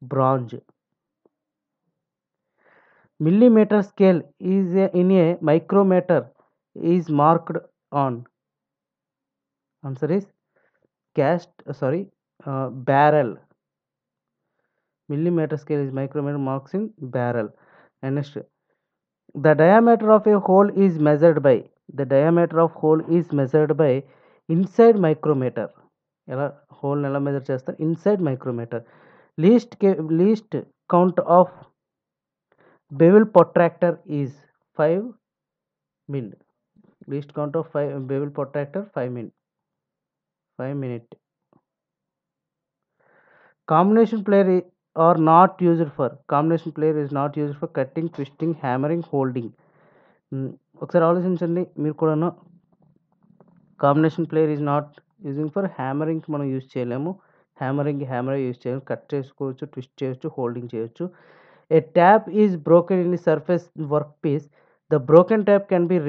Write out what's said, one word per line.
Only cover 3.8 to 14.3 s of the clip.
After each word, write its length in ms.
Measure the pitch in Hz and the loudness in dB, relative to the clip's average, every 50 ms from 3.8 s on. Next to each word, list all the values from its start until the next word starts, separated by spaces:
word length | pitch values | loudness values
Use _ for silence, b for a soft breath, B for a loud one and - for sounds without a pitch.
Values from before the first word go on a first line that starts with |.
| 196 | -2
scale 380 | - _ - 196 190 180 151 - - _ - | -2 _ 2 4 4 4 2 -2 -8 _ -8
is 340 | 185 185 190 196 190 170 180 | -4 -2 0 0 0 0 0
a, 140 | 190 196 190 - | 0 0 0 0
in 140 | 180 180 185 | 0 2 4
a 260 | 190 185 165 165 180 - | 4 4 4 2 0 0
micrometer 880 | 160 147 156 165 165 - 190 202 196 190 185 180 180 180 170 131 120 - _ _ _ _ _ _ _ _ - | 0 2 2 2 0 0 2 2 4 4 2 2 2 0 0 0 -2 -6 _ _ _ _ _ _ _ _ -12
is 340 | - 165 165 180 180 160 160 | -6 -2 0 0 0 0 0
marked 480 | 147 143 147 160 170 170 - - 165 - - _ _ _ _ - | 0 2 4 4 4 2 -2 -6 -10 -10 -10 _ _ _ _ -8
on. 340 | 139 143 139 131 120 120 123 _ _ _ _ _ _ _ _ _ _ _ _ _ _ _ _ _ _ _ _ _ _ _ _ _ _ _ _ _ _ _ 151 | -4 -4 -2 -4 -4 -8 -12 _ _ _ _ _ _ _ _ _ _ _ _ _ _ _ _ _ _ _ _ _ _ _ _ _ _ _ _ _ _ _ -14
Answer 280 | 135 131 - 156 143 | -12 -10 -6 -4 -4
is 140 | 180 202 196 - _ _ _ _ _ _ _ _ _ _ _ _ _ _ _ _ - | -4 -4 -6 -8 _ _ _ _ _ _ _ _ _ _ _ _ _ _ _ _ -2
cast, 340 | 151 135 147 175 170 - _ _ - - | -2 0 0 0 -2 -4 _ _ -20 -16
uh, 60 | - 139 | -14 -10
sorry, 360 | - 139 127 156 190 196 - _ _ _ _ _ _ - | -6 -6 -4 -4 -6 -8 -10 _ _ _ _ _ _ -12
uh, 240 | 147 135 135 135 127 | -10 -8 -8 -8 -8
barrel. 680 | 135 135 123 143 135 139 147 151 151 151 127 107 80 - _ _ _ _ _ _ _ _ _ _ _ _ _ _ _ _ _ _ | -10 -8 -2 0 2 4 4 4 4 2 0 -2 -6 -12 _ _ _ _ _ _ _ _ _ _ _ _ _ _ _ _ _ _